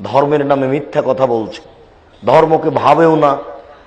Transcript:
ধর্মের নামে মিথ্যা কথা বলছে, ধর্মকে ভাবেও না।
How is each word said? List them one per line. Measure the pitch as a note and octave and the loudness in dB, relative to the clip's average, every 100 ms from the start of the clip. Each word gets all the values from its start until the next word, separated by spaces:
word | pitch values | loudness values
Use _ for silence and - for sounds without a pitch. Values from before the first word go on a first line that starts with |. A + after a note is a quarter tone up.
ধর্মের | G2 C3 D3 D3 C#3+ | -2 0 0 0 0
নামে | C#3 C3 | -2 0
মিথ্যা | D3 D3 D3+ | -4 -4 -4
কথা | C3 A#2+ C3 | -2 -2 0
বলছে, | A#2 G2 - - - - _ _ - | -2 -4 -12 -20 -20 -20 _ _ -8
ধর্মকে | G#2 D3+ D#3+ D#3+ D#3 B2 | 2 4 4 0 0 0
ভাবেও | B2 D3+ E3 D#3 | 0 2 2 4
না। | D3 C#3 - - - - | 2 0 -8 -18 -20 -20